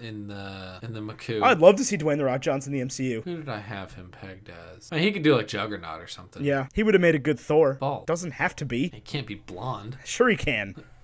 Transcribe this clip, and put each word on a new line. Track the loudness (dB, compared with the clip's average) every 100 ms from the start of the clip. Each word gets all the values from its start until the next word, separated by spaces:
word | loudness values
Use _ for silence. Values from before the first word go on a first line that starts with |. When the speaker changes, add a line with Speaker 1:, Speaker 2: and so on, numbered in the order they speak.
Speaker 1:
in | -12 -10 -10
the, | -10 -10 -12 -12 -12
in | -10
the | -8
McCoo. | -10 -10 -4 2
Speaker 2:
I'd | 4 8
love | 8 8
to | 2
see | 0
Dwayne | 0 2
"The | 0
Rock" | 0
Johnson | 0 -2 -2
in | -4
the |
M | -4
C | -4 -4
U. | -4
Speaker 1:
Who | -6 -10
did | -8
I | -10
have | -8 -10 -12
him | -14 -18
pegged | -16 -16 -16 -18
as? | -18 -18 -20 -8
I | 0
mean, | 0
he |
could | 2
do, | 4 4
like, | 2
Juggernaut | -4 -4 -6 -10 -12
or | -12
something. | -16 -16 -6
Speaker 2:
Yeah, | -2 0 -2
he | 0
would | 4 6
have |
made | 6 4
a |
good | 2 -2
Thor. | 4 6 6 4
Speaker 1:
Bald. | -4 -4 -4
Speaker 2:
Doesn't | -4 -4
have | -4 -4 -4
to | -4
be. | -2 -2
Speaker 1:
He | -6
can't | -10 -8 -8
be | -12
blonde. | -12 -10 -6 -8 -8 -12
Speaker 2:
Sure | -6 2 4
he | 4
can. | 2 -2 -4 -8 -16 -20